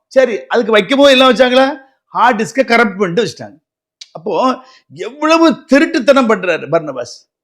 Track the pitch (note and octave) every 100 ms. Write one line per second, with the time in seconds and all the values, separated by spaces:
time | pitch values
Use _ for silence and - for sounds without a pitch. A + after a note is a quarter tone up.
0 | _ C4 A#3+ G3+ - A3+ G#3+ G#3+ F#3 C4+
1 | C#4+ C4 C4 A3 B3+ B3+ C4+ D4 _ _
2 | _ E3+ A#3 A3 G#3+ - A#3+ A#3 A3+ F#3
3 | G3 F3 G3 - G#2+ - _ _ _ _
4 | - F3 E3+ D#3 B3+ B3 - _ _ C#3
5 | F#3+ C#4+ D4+ E4 E4 - - C#4 D#4+ D#4
6 | A#3 C4+ A#3 G#3 F3+ D#3+ C3 E3 D3+ C3
7 | A#2+ - _ _